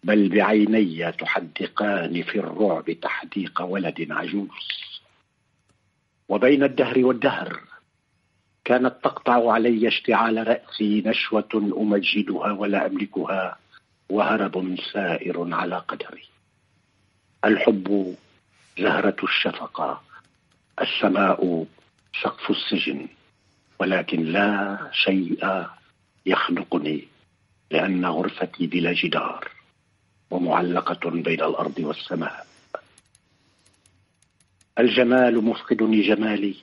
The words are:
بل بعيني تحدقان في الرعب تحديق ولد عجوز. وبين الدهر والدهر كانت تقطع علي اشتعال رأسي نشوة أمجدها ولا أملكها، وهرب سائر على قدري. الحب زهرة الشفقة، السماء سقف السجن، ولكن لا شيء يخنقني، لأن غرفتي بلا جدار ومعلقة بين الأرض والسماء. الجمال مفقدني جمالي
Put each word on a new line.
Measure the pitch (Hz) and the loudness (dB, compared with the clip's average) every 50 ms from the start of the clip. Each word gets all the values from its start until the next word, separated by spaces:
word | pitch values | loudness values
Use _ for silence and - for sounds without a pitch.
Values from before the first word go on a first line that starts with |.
| - | 2
بل | - 104 107 101 95 | 2 4 4 4 4
بعيني | 87 104 98 101 107 107 104 104 110 113 107 90 80 82 85 85 | 4 4 4 4 4 4 4 4 4 4 2 2 0 -4 -4 -4
تحدقان | 82 - - - - 95 90 80 - - - - - - 107 104 101 95 85 82 85 85 82 | -4 -6 -6 -4 -4 -4 -4 -6 -8 -8 -8 -6 -4 -2 -2 0 0 0 -2 -2 -4 -4 -4
في | - - 104 | -2 -4 -4
الرعب | 90 82 - 92 110 98 85 80 - - | -4 -4 -2 0 2 2 2 0 -2 -6
تحديق | 82 - - - - - - - - 101 92 82 - - | -6 -4 -4 -6 -6 -6 -8 -8 -6 -6 -6 -4 -4 -4
ولد | 90 90 92 98 90 80 - - 82 - | -4 -2 -2 -2 -2 -4 -4 -4 -8 -6
عجوز. | - - - - - 101 101 - - - - - - - - - - - _ _ _ _ _ _ _ _ _ _ _ _ _ _ _ _ _ _ _ _ _ _ _ _ _ _ | -4 -6 -6 -4 -4 -4 -4 -6 -10 -14 -10 -10 -10 -10 -10 -16 -18 -20 _ _ _ _ _ _ _ _ _ _ _ _ _ _ _ _ _ _ _ _ _ _ _ _ _ _
وبين | - - 123 127 147 139 139 | 0 4 6 6 6 6 4
الدهر | 139 127 - 135 123 123 131 127 | 2 2 2 0 2 4 4 4
والدهر | 127 127 117 120 139 120 104 92 - - - - _ - - _ _ _ _ _ _ _ _ _ _ _ _ _ _ _ _ _ | 4 4 4 2 0 0 0 -6 -8 -10 -12 -14 _ -20 -20 _ _ _ _ _ _ _ _ _ _ _ _ _ _ _ _ _
كانت | - 123 127 127 127 - - - | 2 2 4 4 2 -2 0 -4
تقطع | 139 - - - - 120 123 117 117 | -4 -4 -2 0 4 4 4 4 4
علي | 110 113 113 120 117 110 113 113 | 4 4 4 2 2 4 2 2
اشتعال | - - - - 113 107 113 113 113 110 113 110 | 0 0 0 0 2 2 2 2 0 0 2 0
رأسي | 123 - - - - - 107 104 104 107 92 | 0 0 -2 -12 -6 -2 0 2 2 2 2
نشوة | 110 110 - - - 113 107 104 - - 110 104 101 90 - | 0 -2 -2 -2 0 0 -2 -2 0 -2 -2 -2 0 -2 -2
أمجدها | 110 104 104 101 92 - 101 104 101 95 98 90 90 101 | 0 2 2 2 2 0 0 0 -2 -2 -4 -4 -2 -4
ولا | 104 95 104 101 101 95 - | -2 -2 -2 0 0 0 0
أملكها، | 92 95 95 101 - - - - - 98 95 92 90 - - _ _ _ - _ _ _ _ _ _ | -2 -2 -4 -6 -4 -4 -6 -4 -2 -2 -2 -2 -4 -8 -12 _ _ _ -20 _ _ _ _ _ _
وهرب | 95 104 104 110 107 104 101 95 - 92 92 92 92 87 - - - | 0 0 2 2 2 0 0 -2 -2 -4 -4 -4 -6 -6 -8 -6 -4
سائر | 107 98 90 82 82 - 90 87 87 87 87 85 | -4 -2 -2 -2 -2 -4 -4 -4 -4 -4 -4 -4
على | 85 87 87 90 90 | -4 -4 -4 -4 -6
قدري. | - - - - - - - - - - _ _ _ _ _ _ _ _ _ _ _ _ _ _ _ _ _ _ _ _ _ _ - | -6 -8 -10 -10 -10 -14 -14 -20 -20 -20 _ _ _ _ _ _ _ _ _ _ _ _ _ _ _ _ _ _ _ _ _ _ 2
الحب | 107 107 101 - - 110 98 92 98 104 101 95 92 90 - _ _ _ _ _ _ _ _ _ _ _ - | 4 4 6 4 4 2 2 0 0 0 0 0 -2 -6 -12 _ _ _ _ _ _ _ _ _ _ _ -2
زهرة | 90 - - - - 104 - - - | 0 0 2 2 2 0 0 0 -4
الشفقة، | - - - - 104 - - - - _ - - 69 69 - - _ - - _ _ _ _ _ _ _ _ _ _ _ - | -2 -2 -2 -2 -2 -4 -6 -12 -12 _ -6 -6 -6 -6 -8 -12 _ -20 -20 _ _ _ _ _ _ _ _ _ _ _ -4
السماء | - - - - - 98 90 98 98 95 - - 95 90 87 82 82 - _ _ _ _ _ _ _ _ - - - | -4 -2 -2 0 0 2 2 2 2 2 2 2 0 0 0 -2 -4 -6 _ _ _ _ _ _ _ _ -10 -6 -6
سقف | - - - - - | -6 -6 -6 -4 -4
السجن، | - - - - - - - - - - - - - _ _ _ _ _ _ _ _ _ _ _ _ _ | -2 -2 -2 -4 -4 -2 -2 -4 -6 -6 -8 -12 -16 _ _ _ _ _ _ _ _ _ _ _ _ _
ولكن | 92 95 92 90 85 - - 82 82 | -2 0 0 0 -2 -2 -2 -2 -2
لا | 80 85 101 101 101 104 98 98 98 98 101 - - | 0 2 2 2 2 2 0 -2 -4 -6 -8 -10 -8
شيء | - - - 104 95 95 90 85 - - - 92 95 92 90 - - _ _ _ _ _ _ _ _ _ _ 95 | -2 0 2 2 4 2 2 0 -2 -2 0 -2 -2 -2 -2 -6 -12 _ _ _ _ _ _ _ _ _ _ 0
يخنقني، | 92 - - - 87 82 80 - - - 76 76 78 73 - - _ _ _ _ _ _ _ _ _ _ _ _ | 2 2 2 0 -2 -2 -2 -2 -2 -2 0 -2 -4 -4 -6 -12 _ _ _ _ _ _ _ _ _ _ _ _
لأن | - - - 98 95 90 90 | 0 0 0 2 0 0 0
غرفتي | 87 82 82 - - - - 80 78 - - 87 78 | 0 0 -2 -2 -4 -2 -4 -8 -8 -4 -4 -4 -2
بلا | 78 90 82 87 - | 0 0 0 0 0
جدار | - - 82 - - - - - - - - - - _ _ _ _ _ _ _ _ _ _ _ _ _ _ | -2 -2 -2 -2 -2 -4 -4 -8 -10 -12 -14 -16 -18 _ _ _ _ _ _ _ _ _ _ _ _ _ _
ومعلقة | - - 90 - - - 90 87 90 92 - - 87 - - 85 | -4 -2 0 0 0 0 0 0 -2 -2 -2 -4 -6 -4 -4 -4
بين | 85 85 76 82 82 - | -4 -2 -2 -2 -2 0
الأرض | - 78 - - 85 - - - | -2 -2 -2 -2 -4 -6 -4 -6
والسماء. | 80 73 76 - - - - - - - - - - _ _ _ _ _ _ - _ _ _ _ _ _ _ _ _ _ _ _ _ _ _ _ _ _ _ _ _ _ _ _ _ _ _ _ _ _ _ _ _ _ _ _ _ _ _ - | -6 -6 -6 -8 -8 -8 -6 -6 -6 -6 -8 -12 -18 _ _ _ _ _ _ -14 _ _ _ _ _ _ _ _ _ _ _ _ _ _ _ _ _ _ _ _ _ _ _ _ _ _ _ _ _ _ _ _ _ _ _ _ _ _ _ 2
الجمال | 120 120 - 127 123 120 127 127 127 120 117 117 107 | 4 4 6 4 4 4 6 6 6 6 4 4 2
مفقدني | 117 113 - - - 120 107 113 110 110 107 | 2 0 -2 -2 -2 0 2 4 4 4 4
جمالي | 98 95 107 101 113 110 107 98 101 101 95 - | 4 4 2 2 2 0 0 0 -2 -4 -4 -6